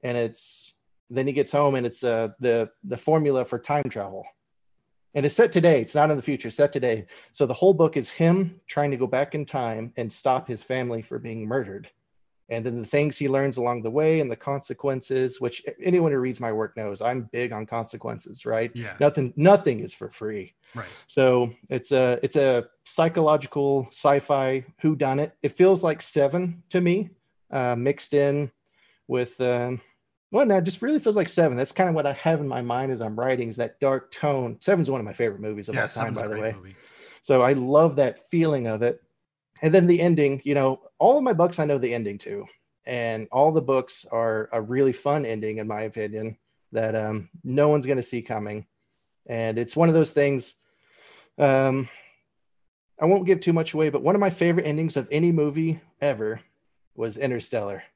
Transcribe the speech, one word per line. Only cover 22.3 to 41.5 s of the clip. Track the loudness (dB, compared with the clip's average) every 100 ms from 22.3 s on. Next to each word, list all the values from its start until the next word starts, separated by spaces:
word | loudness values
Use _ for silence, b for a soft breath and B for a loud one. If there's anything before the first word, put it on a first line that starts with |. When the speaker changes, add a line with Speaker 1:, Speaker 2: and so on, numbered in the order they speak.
| 2
Speaker 1:
a | 4 2 0 _ -12
psychological | 0 0 4 4 2 0 -2 0 0 -2
sci-fi | -2 2 2 2 0 0 -2 -6 _
whodunit. | -2 0 0 -2 -4 _
It | -6
feels | 4 4 4
like | 2 -2
Seven | -4 0 0 0 -4 -8 _
to | 0
me, | 2 0 -2 _ _ _ _
uh, | -4 -2 -2
mixed | -2 -4 -2 0
in | 2 0 -4 _ _ _ _ _ _
with, | -4 -4 -4
um, | -2 0 -2 -6 b b _ _ _
well, | 0 4
no, | 4
it |
just | 2 -4
really | -2 0
feels | 0 0
like | 0
Seven. | 2 2 2
That's | -4
kind | 0 0
of |
what | 2 -2
I |
have | -2 0 0
in | -2
my | -6
mind | -4 -4 -4
as | -4
I'm | -6 -4
writing, | -2 -2 -2
is | -4
that | -6 -2
dark | -2 -2 -6
tone. | -6 -2 -2 -4 -6
Seven's | 0 0 2
one | -2
of | -6
my |
favorite | -4 -4 -4
movies | -8 -8 -6
of | -4
Speaker 2:
Yeah, |
Speaker 1:
all | -4
time, | -4 -6 -4
Speaker 2:
Seven's |
a |
Speaker 1:
by | -6
the |
Speaker 2:
great | -4
Speaker 1:
way. | -6
Speaker 2:
movie. | -8 -14 -20 B B B B
Speaker 1:
So | 2 4
I | 4
love | 2 4 4 4 4
that | 0 -2 _
feeling | 0 2 0 -2
of | 0
it. | -2 -2 _ _ _ _ _ _
And | 4
then | 6 6
the | 4
ending, | 4 4 2 0 0
you |
know, | 2 2 0 -8 _
all | 4 4
of |
my | 2
books, | 2 2